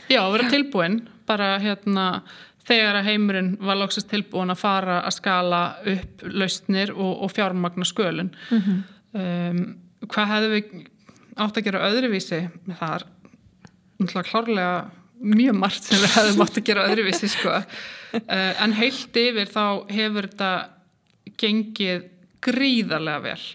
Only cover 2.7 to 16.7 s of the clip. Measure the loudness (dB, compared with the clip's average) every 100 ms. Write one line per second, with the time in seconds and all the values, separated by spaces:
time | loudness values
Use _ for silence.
2.7 | 4 4 2 2 2 2 2 0 -2 0
3.7 | 0 0 -4 -4 -4 -4 -2 -2 0 0
4.7 | 2 2 -2 -2 -4 0 2 2 2 0
5.7 | -4 -4 -4 -4 -14 -8 -2 -2 -4 -2
6.7 | -2 -2 -2 -4 -2 -4 -2 -2 0 -2
7.7 | -2 -4 0 -2 0 -6 -8 0 0 2
8.7 | 0 -2 -16 _ -6 -4 -2 -2 -2 -4
9.7 | -8 -20 -18 -6 -2 0 0 2 0 -2
10.7 | -14 -20 _ -20 -20 -18 -4 -2 -2 -2
11.7 | 0 2 2 2 -2 -2 -4 -4 -8 -12
12.7 | -8 -6 -6 -8 -20 -20 -20 _ _ -20
13.7 | _ _ -4 -2 -2 -2 -2 0 0 0
14.7 | -2 -6 -16 _ -8 2 6 6 4 2
15.7 | -2 0 4 6 6 6 6 4 2 0